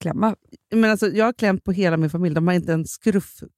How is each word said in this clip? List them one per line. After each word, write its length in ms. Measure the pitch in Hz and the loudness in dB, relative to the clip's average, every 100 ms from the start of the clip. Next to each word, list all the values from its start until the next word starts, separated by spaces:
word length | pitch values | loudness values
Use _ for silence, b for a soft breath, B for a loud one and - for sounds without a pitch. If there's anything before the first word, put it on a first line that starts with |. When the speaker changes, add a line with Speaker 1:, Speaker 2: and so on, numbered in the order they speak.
Speaker 1:
klämma. 360 | 165 - 220 196 _ - - | -6 -2 -2 -2 _ -20 -4
Speaker 2:
Men 160 | 220 220 | 2 2
alltså, 180 | 208 214 | 2 0
jag 160 | 196 | 2
har 80 | 220 | 0
klämt 320 | 247 214 190 | 0 -2 -2
på 80 | - | -2
hela 240 | 185 185 160 | 0 0 2
min 140 | 156 | 0
familj. 240 | 165 175 | 0 -2
De 120 | 156 170 | 0 2
har 80 | |
inte 180 | 180 170 | 0 0
en 120 | 165 | -2
skruff-, 600 | 160 - - 196 - - - | -4 -4 0 0 -2 -14 -20